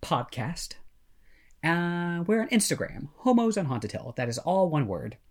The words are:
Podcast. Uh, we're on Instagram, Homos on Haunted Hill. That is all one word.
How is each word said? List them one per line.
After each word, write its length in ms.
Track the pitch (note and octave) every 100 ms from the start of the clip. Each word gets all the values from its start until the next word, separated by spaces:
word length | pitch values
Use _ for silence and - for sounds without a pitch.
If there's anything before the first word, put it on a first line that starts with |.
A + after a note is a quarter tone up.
Podcast. 720 | - C#3 - - A#2+ E3+ - - - - _ - - - - -
Uh, 600 | D#3+ E3+ F3 F3 F3 E3+ E3+
we're 160 | A3
on 60 | A#3+
Instagram, 600 | A#3 - - - - D3 -
Homos 380 | B3+ A#3 A3+ G#3
on 100 | D3+
Haunted 260 | B2 G#2+
Hill. 200 | F#2 B2+ A#2+
That 100 | A#2+
is 80 | A#2
all 300 | - F#3+ F3+
one 180 | D3+ A2
word. 300 | F2 G#2+ - _